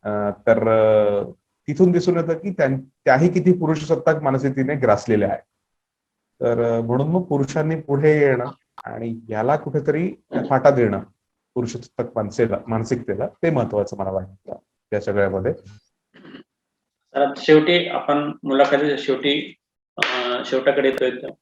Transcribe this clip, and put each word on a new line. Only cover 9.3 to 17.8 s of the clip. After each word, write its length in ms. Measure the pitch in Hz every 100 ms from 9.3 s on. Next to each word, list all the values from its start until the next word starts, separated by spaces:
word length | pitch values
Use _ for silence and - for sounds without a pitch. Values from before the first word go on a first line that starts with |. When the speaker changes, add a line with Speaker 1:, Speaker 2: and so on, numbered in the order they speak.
| 107 117 147
Speaker 1:
कुठेतरी 580 | 147 143 143 147 180 - _ 120 -
फाटा 200 | 135 143
देणं 300 | 135 110 98 - _ _ _ _ -
पुरुषसत्ताक 520 | 117 127 - - 117 -
मानसेला-, 440 | 104 98 113 98 -
मानसिकतेला, 600 | 113 113 127 - 95 127
ते 220 | _ 170
महत्वाचं 480 | 147 113 107 101 101
मला 140 | 95
वाटतं 440 | 95 95 95 - - _ _ _
या 80 | 104
सगळ्यामध्ये. 520 | 101 101 98 95 98 165 - 104 _ _ _ _ - - - _ _ _ _ _ _ 139
Speaker 2:
तर 180 | 139 -
शेवटी 500 | - 156 156 175